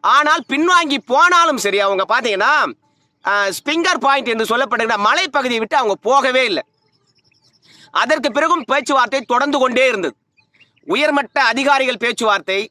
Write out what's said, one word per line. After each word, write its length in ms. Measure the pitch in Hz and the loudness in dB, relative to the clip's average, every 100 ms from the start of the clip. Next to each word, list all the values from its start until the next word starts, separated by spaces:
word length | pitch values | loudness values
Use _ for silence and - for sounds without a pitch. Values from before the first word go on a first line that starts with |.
ஆனால் 420 | 196 262 302 330 - | 2 2 2 0 -2
பின்வாங்கி 500 | 269 339 359 320 277 - | -2 2 2 2 -4 0
போனாலும் 520 | 262 349 359 330 262 | 2 4 4 2 0
சரி, 220 | 202 196 | -2 0
அவங்க 240 | 196 190 196 | 0 0 0
பாத்தீங்கன்னா, 440 | 233 233 196 220 294 190 113 _ _ _ _ - | -2 0 0 2 2 0 -6 _ _ _ _ -4
ஆ, 60 | 202 196 | -2 -2
Springer 520 | 180 - 320 339 330 | -4 -4 -2 0 0
point 280 | 269 277 247 | 0 0 -2
என்று 180 | 226 220 | -4 -2
சொல்லப்படுகிற 520 | 233 262 226 226 214 | -2 -2 -2 -2 0
மலைப்பகுதியை 640 | 208 302 370 277 254 233 | 0 0 0 -2 -2 -2
விட்டு 160 | 220 302 | -2 -2
அவங்க 200 | 233 190 | 0 -2
போகவே 420 | 214 277 262 254 247 | 0 2 2 0 0
இல்லை. 180 | 160 - _ _ _ _ _ _ _ _ _ _ _ _ | -4 -8 _ _ _ _ _ _ _ _ _ _ _ _
அதற்கு 400 | - 233 311 269 | -2 0 0 0
பிறகும் 320 | 233 320 349 | 0 0 0
பேச்சுவார்த்தை 580 | 254 277 277 277 233 269 | 0 -2 0 0 2 -2
தொடர்ந்து 380 | 226 247 285 285 | -2 -2 0 0
கொண்டே 280 | 254 240 262 | 0 2 0
இருந்தது. 280 | 220 160 - _ _ _ _ _ _ - | 0 -6 -8 _ _ _ _ _ _ -4
உயர்மட்ட 580 | 208 302 285 277 285 | -2 0 0 -2 -2
அதிகாரிகள் 540 | 247 233 269 269 262 240 | 0 0 0 0 0 -2
பேச்சுவார்த்தை 600 | 233 233 220 196 160 190 214 | -4 -2 -2 -2 -2 -6 -6